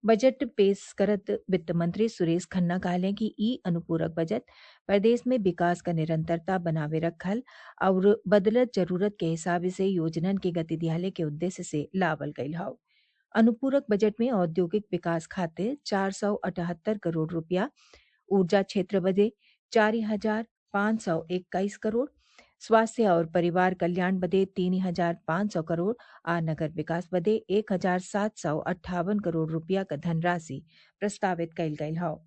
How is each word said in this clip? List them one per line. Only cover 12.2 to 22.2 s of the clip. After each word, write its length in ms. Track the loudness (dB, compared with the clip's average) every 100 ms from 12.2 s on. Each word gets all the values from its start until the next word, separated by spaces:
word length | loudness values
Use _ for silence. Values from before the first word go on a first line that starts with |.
| -6 -6
गईल 180 | -8
हौ। 220 | -6 -8 -12 _ _ _ _ _
अनुपूरक 520 | 2 4 4 0 0 0
बजट 300 | 2 2 2
में 100 | 0
औद्योगिक 540 | 2 0 0 0 -2 -4
विकास 340 | -6 -2 -4 -4
खातिर 500 | -6 -6 -4 -4 -4 -4
चार 260 | -2 -2
सौ 220 | -2 -2
अठहत्तर 640 | -2 -4 -4 -6 -4 -4 -2
करोड़ 320 | -2 -2 -2
रुपया, 400 | -4 -2 -2 -2 _ _ -20 _ _ _
ऊर्जा 340 | 2 4 2
क्षेत्र 380 | 2 -2 0 0
बदे 320 | 2 2 2 0 _ _ _
चार 240 | 2 2 2
हजार 420 | -2 -2 -2 -2 -6 _ _
पाँच 300 | 0 0 0
सौ 240 | 0 -2 -2
इक्कीस 460 | -6 -4 -4 -2 -4
करोड़, 300 | -4 -2 -4 _